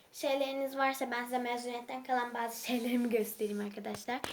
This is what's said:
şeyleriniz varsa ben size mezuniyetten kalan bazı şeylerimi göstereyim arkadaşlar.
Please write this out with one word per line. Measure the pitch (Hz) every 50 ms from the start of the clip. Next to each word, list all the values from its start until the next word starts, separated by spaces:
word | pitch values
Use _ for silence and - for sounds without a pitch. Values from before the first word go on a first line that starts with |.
| - - -
şeyleriniz | - - 285 269 277 269 269 269 277 277 269 269 277
varsa | 269 269 262 - 269 247
ben | 240 240 240
size | 247 247 254
mezuniyetten | 247 240 240 240 240 247 240 240 240 - 254 254 254
kalan | - 254 247 240 240 233
bazı | 233 233 226 226 - - -
şeylerimi | 254 240 233 247 247 247 240 240
göstereyim | 233 226 214 208 - - 220 208 208 208
arkadaşlar. | 208 208 208 214 202 214 208 208 - - 247 269 - -